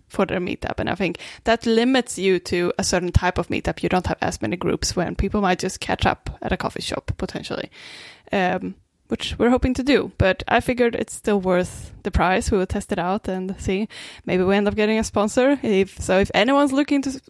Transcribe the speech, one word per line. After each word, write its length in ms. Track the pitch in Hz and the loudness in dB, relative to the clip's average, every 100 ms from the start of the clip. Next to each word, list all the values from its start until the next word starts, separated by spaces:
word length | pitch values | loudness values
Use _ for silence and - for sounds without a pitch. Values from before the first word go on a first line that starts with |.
| - | -6
for 180 | - 190 | -2 -2
their 140 | 185 | -2
meetup. 400 | 180 - - - | -4 -6 -6 -4
And 100 | - | -4
I 60 | 180 | -2
think 240 | 185 - - - | -2 -4 -12 -6
that 240 | - 226 233 | 0 0 2
limits 500 | 226 240 262 240 - | 2 4 2 0 -2
you 220 | 190 180 | 0 0
to 340 | - 180 175 - | 0 -2 0 0
a 40 | |
certain 280 | 190 185 175 | 0 0 2
type 260 | - 180 - | 0 2 -2
of 120 | - | -2
meetup. 340 | - - - | -4 -4 -4
You 60 | 175 | -2
don't 180 | 185 - | 0 -2
have 100 | - | -2
as 200 | - - | -4 -4
many 140 | - 180 | -4 -4
groups 400 | 175 - - - | -2 -2 -2 -2
when 200 | 175 175 | -4 -2
people 260 | 196 214 | -2 0
might 180 | 196 180 | 0 0
just 200 | - - | -2 -6
catch 260 | - 185 185 | -6 -2 0
up 260 | - - - | -2 -6 -8
at 100 | - | -6
a 60 | 185 | -4
coffee 240 | - - | -4 -6
shop, 300 | - - - - | -6 -6 -6 -6
potentially, 520 | 190 - - - - - - - - - - | -6 -8 -8 -8 -10 -14 -20 -20 -20 -20 -4
um, 440 | 202 180 185 185 190 _ _ - | 0 0 -2 -6 -10 _ _ -8
which 300 | 226 - - | -6 -6 0
we're 120 | 226 | 2
hoping 240 | 247 262 | 4 2
to 100 | 254 | 0
do. 280 | 262 240 190 - | 2 2 2 2
But 260 | 190 185 - | 2 2 2
I 120 | 233 | 2
figured 360 | 240 240 240 226 | 2 2 2 0
it's 180 | - | -6
still 280 | - - 202 | -6 0 0
worth 500 | 185 180 180 - - - | 2 2 0 -6 -16 -10
the 80 | - | -2
price. 380 | - 175 185 - | 2 2 2 2
We 60 | 202 | 0
will 80 | 185 | 0
test 240 | 202 - | -4 -4
it 80 | 196 | -2
out 280 | 175 208 - | -2 -2 -2
and 280 | 190 185 196 | -6 -6 -6
see. 280 | - 190 214 - - - - | -4 -2 -4 -8 -18 -12 -2
Maybe 180 | 180 | 2
we 120 | 185 202 | 4 4
end 120 | 202 | 2
up 80 | 202 | 2
getting 240 | 214 220 | 2 2
a 40 | |
sponsor. 560 | 220 220 208 - 254 277 | 0 0 0 4 4 4
If, 380 | 226 190 190 - | 2 2 0 -2
so 200 | - 190 | 0 2
if 120 | 196 | 4
anyone's 380 | - 220 277 285 | 2 4 4 4
looking 300 | 269 294 277 | 2 2 2
to, 200 | 269 269 - | 0 -6 -12